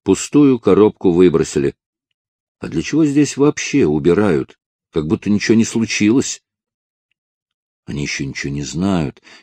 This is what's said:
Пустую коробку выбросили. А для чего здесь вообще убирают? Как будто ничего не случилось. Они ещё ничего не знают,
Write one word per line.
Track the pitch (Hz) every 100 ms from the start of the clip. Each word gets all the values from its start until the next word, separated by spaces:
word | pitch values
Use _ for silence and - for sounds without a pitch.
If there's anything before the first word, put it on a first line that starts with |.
Пустую | - 190 - 147 143 123
коробку | - 92 107 - 95
выбросили. | 85 90 76 76 78 69 - _ _ _ _ _ _ _ _
А | -
для | 80
чего | - 151
здесь | 151 143 143 131
вообще | 147 - - 143 85
убирают? | 76 76 85 104 73 64 - _ _ _
Как | 82 76
будто | 87 98
ничего | 104 - 113
не |
случилось. | 107 117 110 - 104 131 - - _ _ _ _ _ _ _ _ _ _ _ _ _ _ -
Они | 71
ещё | 69 - 69
ничего | - 71
не | 71
знают, | 67 78 98 90 69 - _ -